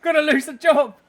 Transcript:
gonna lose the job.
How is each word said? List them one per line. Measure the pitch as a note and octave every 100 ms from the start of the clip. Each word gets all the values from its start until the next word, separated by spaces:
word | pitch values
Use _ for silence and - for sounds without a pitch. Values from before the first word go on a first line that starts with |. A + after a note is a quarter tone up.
gonna | E4+ D#4+
lose | D4+ C4+
the | C4
job. | C4 E4+ C#4+ B3+ -